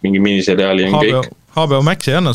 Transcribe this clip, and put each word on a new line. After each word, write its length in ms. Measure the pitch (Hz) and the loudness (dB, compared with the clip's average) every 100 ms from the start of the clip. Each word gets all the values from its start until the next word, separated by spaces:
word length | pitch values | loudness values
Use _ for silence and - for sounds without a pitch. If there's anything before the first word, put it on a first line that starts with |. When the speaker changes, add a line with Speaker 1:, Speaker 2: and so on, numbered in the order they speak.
Speaker 1:
mingi 180 | 98 98 | 0 0
miniseriaali, 640 | 101 98 95 92 95 95 92 | 2 0 0 0 0 0 0
on 80 | |
Speaker 2:
H 80 | 101 | 0
B 80 | 107 | 0
O, 140 | 127 | 0
Speaker 1:
kõik. 100 | 123 - _ - | -4 -12 _ -4
Speaker 2:
H 80 | 156 | 0
B 60 | |
O 80 | 135 | 2
Max 240 | 147 185 - | 0 0 -2
ei 80 | |
anna 160 | 156 165 | 0 0